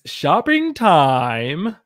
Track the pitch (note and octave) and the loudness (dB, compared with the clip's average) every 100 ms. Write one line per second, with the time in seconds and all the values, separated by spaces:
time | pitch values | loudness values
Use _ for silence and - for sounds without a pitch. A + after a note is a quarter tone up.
0 | - - C#3+ F#3+ A#3+ D#4 D#4+ C#4 A3+ E3 | -16 -4 0 0 2 -2 -2 -2 2 4
1 | C#3 C3 B2 A2+ A#2+ D3+ G#3+ A3 | 4 0 -2 -4 -6 -6 -8 -10